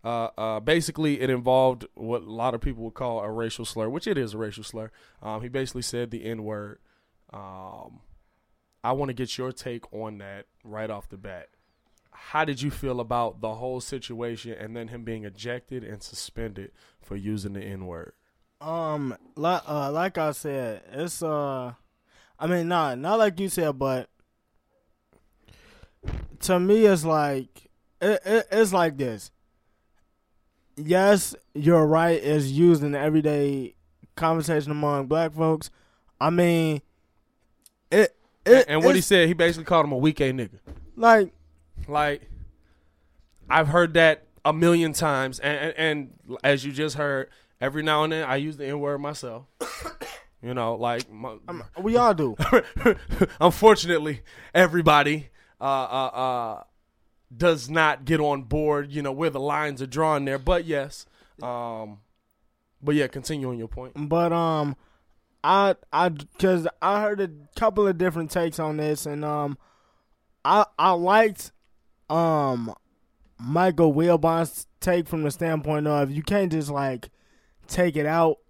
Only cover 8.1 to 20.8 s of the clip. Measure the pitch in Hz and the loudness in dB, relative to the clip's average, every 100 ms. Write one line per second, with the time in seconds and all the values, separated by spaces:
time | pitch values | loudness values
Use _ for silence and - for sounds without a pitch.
8.1 | - _ _ _ _ _ _ 113 135 139 | -20 _ _ _ _ _ _ -4 -2 -4
9.1 | 123 127 - 127 127 127 117 - 110 110 | -4 -8 -6 -8 -8 -12 -12 -14 -12 -12
10.1 | 104 98 98 - _ 107 107 110 104 - | -12 -16 -18 -20 _ -16 -10 -10 -10 -14
11.1 | 98 101 90 - _ _ _ _ _ _ | -18 -16 -16 -18 _ _ _ _ _ _
12.1 | - - 151 156 135 139 - 139 123 113 | -20 -8 -2 -2 -2 -6 -6 -6 -6 -4
13.1 | 120 117 98 110 110 127 127 120 135 - | -2 -2 -4 -8 -8 -8 -8 -10 -12 -12
14.1 | 117 120 113 117 113 110 117 113 120 113 | -10 -8 -10 -12 -14 -12 -12 -12 -14 -10
15.1 | 113 104 98 110 123 _ 127 107 104 - | -10 -12 -14 -12 -12 _ -14 -14 -16 -16
16.1 | - - - 113 95 98 _ _ _ - | -14 -14 -10 -10 -12 -18 _ _ _ -14
17.1 | 101 98 107 101 98 101 98 92 85 82 | -10 -6 -6 -6 -10 -12 -12 -12 -12 -16
18.1 | _ _ _ _ _ 151 170 160 151 139 | _ _ _ _ _ -10 -6 -4 -4 -6
19.1 | 110 _ - 160 180 - 151 139 151 185 | -8 _ -6 -2 -2 -4 -6 -4 -4 -4
20.1 | 175 156 143 151 139 120 104 | -2 -4 -4 -8 -6 -6 -10